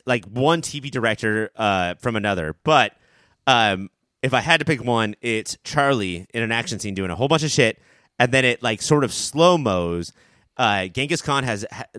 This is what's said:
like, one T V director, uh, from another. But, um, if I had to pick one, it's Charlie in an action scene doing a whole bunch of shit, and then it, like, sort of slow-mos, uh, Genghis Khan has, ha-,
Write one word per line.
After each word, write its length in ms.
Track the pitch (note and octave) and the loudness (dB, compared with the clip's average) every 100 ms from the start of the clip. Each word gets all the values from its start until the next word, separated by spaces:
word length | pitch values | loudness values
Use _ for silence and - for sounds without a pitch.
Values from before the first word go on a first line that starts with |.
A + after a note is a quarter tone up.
| - | -2
like, 200 | A#2+ F#2+ | -2 -2
one 360 | A#2+ C#3+ E3 | 0 2 2
T 180 | - D3 | -2 -10
V 100 | C3+ | -8
director, 580 | B2+ A2+ G#2+ A2 G#2+ G#2+ - | -2 -2 0 -2 -2 -2 -2
uh, 400 | G#2+ F#2+ F2 F2 | 0 2 0 -4
from 200 | B2 A2 | -4 -2
another. 400 | G2+ F#2 D#2 - | 0 -2 -4 -4
But, 320 | D#3 D3 G#2+ - _ _ _ _ - | 2 4 4 -2 _ _ _ _ 2
um, 420 | A#2+ G#2+ F#2+ G2 _ _ _ | 4 4 0 -6 _ _ _
if 120 | C3 B2+ | -2 0
I 60 | |
had 180 | C#3+ E3 | 2 0
to 60 | D3+ | 0
pick 180 | C3 | -2
one, 320 | A#2+ A#2 G#2+ G#2 | 0 0 0 -4
it's 360 | A#2+ A2 - - | -4 -4 -4 -10
Charlie 640 | - D#3 C#3 B2+ F#2+ F2 F#2+ | -4 0 2 2 0 -6 -8
in 100 | A#2 | -6
an 80 | A2+ | -2
action 280 | A2+ - G#2 | -2 -4 -8
scene 140 | G#2+ | -6
doing 160 | F#2+ F#2 | -4 -4
a 60 | E2+ | -2
whole 120 | C#3 | 0
bunch 160 | D#3+ | 0
of 60 | D3+ | 0
shit, 300 | - A2+ - _ _ _ - | 2 2 0 _ _ _ -2
and 120 | B2 | 2
then 140 | C3 B2+ | 4 2
it, 160 | A#2+ | 2
like, 200 | A#2+ A2 | -2 -4
sort 200 | - D3+ | 0 2
of 80 | A#2+ | 2
slow-mos, 1000 | - - D3 E3+ F3 B2 F2+ E2+ F2 E2+ - _ _ _ - | -2 -4 4 4 4 2 0 0 -4 -6 -14 _ _ _ -2
uh, 300 | A#2 G2+ F#2 | 0 0 -2
Genghis 340 | B2+ C#3+ E3 | -4 -4 -4
Khan 200 | - C#3 | -2 -2
has, 220 | C3 G#2 G#2+ | -2 -4 -8
ha-, 140 | - - | -12 -16